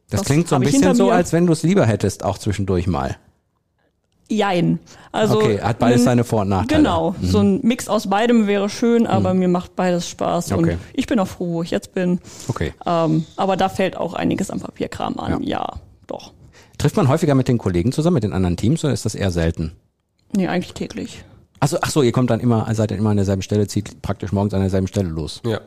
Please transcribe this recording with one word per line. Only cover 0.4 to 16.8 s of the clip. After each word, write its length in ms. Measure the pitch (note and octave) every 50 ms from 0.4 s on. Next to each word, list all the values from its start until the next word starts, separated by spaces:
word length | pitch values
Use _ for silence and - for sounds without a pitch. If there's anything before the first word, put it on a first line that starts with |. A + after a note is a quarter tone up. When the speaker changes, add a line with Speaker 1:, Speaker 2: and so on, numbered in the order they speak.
| E3+ -
Speaker 1:
so 40 | D3+
ein 60 | C3
Speaker 2:
hab 60 | B2
ich 60 | C#3 -
Speaker 1:
bisschen 100 | - -
Speaker 2:
hinter 120 | - -
Speaker 1:
so, 100 | A#3+ A#3+
Speaker 2:
mir. 80 | A#3+ -
Speaker 1:
als 200 | F3+ E3+ - D#3+
wenn 140 | E3 F3
du 60 | F3 D#3
es 100 | - -
lieber 240 | E3 G3 G3 C3
hättest, 360 | A2+ G#2 G2+ - F#2+ - - -
auch 140 | F#2+ F#2+
zwischendurch 480 | - - G#2+ F#2+ - G2 F#2+ F#2 F2 E2+
mal. 300 | F2+ E2+ C2+ C2+ C2+ - - _ _ _ _ _ _ _ _ _ _ _ _ _ _ _ _ _ _ _ _ _ - A3+
Speaker 2:
Jein. 460 | G#3 G3 G3+ F#3 F3 E3 E3 E3+ E3 - - - - - -
Also 280 | - - A3 G#3 G#3 G#3+
Speaker 1:
Okay, 200 | G#3+ - G#2 G2
hat 180 | - G#2+ A2+ -
beides 220 | A#3 B2 B2 A#2+
Speaker 2:
ein 40 | A#2+
Speaker 1:
seine 180 | B2+ A#2+ A#2+ A2+
Vor- 200 | - A#2+ G#2+ G2
und 60 | G2
Nachteile. 320 | G2+ F#2 A2 B2+ D4+ D4+ D4+
Speaker 2:
Genau, 320 | G#3 F3 E3 D#3+ E3+ F#3 -
Speaker 1:
Mhm. 60 | -
Speaker 2:
so 120 | - F3+ G#3
ein 200 | G3+ G3+ F#3+ - -
Mix 260 | A3+ B3+ - - -
aus 200 | G#3 A3 - F#3+
beidem 380 | G3 G3+ A#3+ A#3+ A#3+ A3+ G#3
wäre 220 | G3+ G3+ G3+ G3 G#3
schön, 360 | - - B3 A#3 A#3 A#3 A3+
aber 280 | - F#3+ G3 G3 F#3 F#3
Speaker 1:
Mhm. 60 | F#3
Speaker 2:
mir 60 | F#3 F3+
macht 260 | F3 F3+ F3+ - -
beides 320 | - F#3 F3+ F3+ F3 F3
Spaß 460 | - - - - F3 F3 F3 - - -
und 60 | F3 E3
Speaker 1:
Okay. 120 | E3 E2+ F2 - - -
Speaker 2:
ich 120 | C4+ -
bin 140 | - D4 G#3+
auch 80 | F#3+
froh, 280 | - - - F#3 F3 E3+
wo 80 | E3 E3+
ich 60 | -
jetzt 220 | - G3+ - - -
bin. 260 | F#3+ F#3 F3+ F3+ F3+ - - - - -
Speaker 1:
Okay. 260 | - - - E2 - - - -
Speaker 2:
Ähm, 400 | - F3 E3 E3 D#3 D#3 D#3+ D#3+ - -
aber 220 | - G3 F#3+ F#3+
da 100 | F3+ F#3+
fällt 300 | F#3+ - - F#3+ F3+ -
auch 160 | - - F3 -
einiges 360 | - - - - - G3 -
an 120 | - -
Papierkram 560 | - - - - - - - - G#1+ G#1 - -
an, 240 | - - - - -
Speaker 1:
Ja. 160 | - - -
Speaker 2:
ja, 140 | - - - - - - - _ -
doch. 240 | - - - - - - - - - _ - - _ _
Speaker 1:
Trifft 180 | -